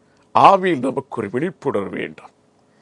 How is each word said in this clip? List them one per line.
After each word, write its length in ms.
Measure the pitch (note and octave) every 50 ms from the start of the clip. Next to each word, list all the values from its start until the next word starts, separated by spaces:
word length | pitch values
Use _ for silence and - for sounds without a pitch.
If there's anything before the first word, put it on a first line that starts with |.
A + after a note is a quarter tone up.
| _ _ _ _ _ _ -
ஆவியில் 500 | A2+ C3+ E3+ G3+ F#3+ F#3 F#3 E3 C3 A#2+
நமக்கு 300 | C3+ A#2 C3+ - - - -
ஒரு 60 | G#2 G2+ G#2+
விழிப்புணர்வு 580 | B2 D#3+ F#3+ - - - C#3 G#2+ G2+ G2 F2 E2 D#2
வேண்டும். 340 | - D#2 D#2 - - - _ _ _ _ _ _ _ _ _ _